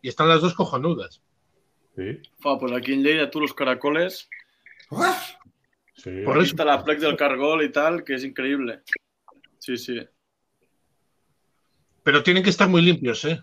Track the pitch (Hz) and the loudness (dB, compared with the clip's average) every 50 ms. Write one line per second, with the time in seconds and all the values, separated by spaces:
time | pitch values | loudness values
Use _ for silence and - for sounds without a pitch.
0 | - 127 - - 156 160 165 156 160 175 170 - 190 - - 127 135 170 165 - | -10 -12 -2 0 4 4 4 4 4 0 0 -2 -4 -2 -2 -4 -2 -2 -4 -4
1 | - - - _ _ _ _ _ _ _ _ _ _ _ _ _ _ _ _ - | -8 -14 -16 _ _ _ _ _ _ _ _ _ _ _ _ _ _ _ _ -10
2 | 92 101 135 - - _ _ _ - 143 139 120 131 123 120 123 120 131 135 139 | -10 -10 -10 -12 -16 _ _ _ -4 -4 -2 -2 -2 -4 -4 -4 -4 -2 -2 0
3 | 135 147 156 156 147 - - 156 151 139 - - 143 131 127 123 - 143 147 160 | 2 2 2 2 0 -2 -2 -4 -4 -4 -2 -4 -2 -2 -2 -2 -2 -2 0 0
4 | 175 185 185 - - _ - - - _ _ _ _ - - _ - _ - - | -2 -2 -4 -12 -18 _ -20 -20 -20 _ _ _ _ -20 -20 _ -18 _ -4 0
5 | 339 370 370 359 - - - _ _ _ _ _ _ _ _ _ _ _ _ - | 0 0 0 -2 -6 -12 -16 _ _ _ _ _ _ _ _ _ _ _ _ -16
6 | - 92 92 95 101 - 135 151 185 143 - 165 160 151 143 135 - 147 151 147 | -14 -12 -10 -6 -2 0 2 2 2 2 0 -2 2 2 2 2 2 -2 -2 0
7 | 160 151 143 139 147 143 135 127 139 151 160 160 151 131 - 147 147 160 170 170 | 0 -2 0 2 0 0 0 0 0 0 2 2 0 0 0 0 0 2 0 -2
8 | 165 - 135 127 135 135 135 - 131 135 143 143 131 120 110 - _ - - - | -4 -6 -6 -6 -6 -8 -8 -6 -4 -2 -2 -2 -4 -6 -8 -10 _ -8 -8 -8
9 | _ _ _ _ _ - _ _ - _ _ _ - - 127 120 - - 123 120 | _ _ _ _ _ -20 _ _ -20 _ _ _ -8 -8 -8 -6 -6 -8 -8 -8
10 | - _ _ _ _ _ _ _ _ _ _ _ _ _ _ _ _ _ _ _ | -10 _ _ _ _ _ _ _ _ _ _ _ _ _ _ _ _ _ _ _
11 | _ _ _ _ _ _ _ _ _ _ _ _ _ _ _ _ _ _ _ _ | _ _ _ _ _ _ _ _ _ _ _ _ _ _ _ _ _ _ _ _
12 | _ - 139 147 143 180 180 190 185 202 180 - 202 185 180 170 170 175 180 131 | _ 2 2 4 6 4 4 6 4 2 4 4 4 4 6 6 6 6 4 4
13 | 131 120 113 - - 151 165 165 | 0 -4 -4 -2 -2 -4 -4 -4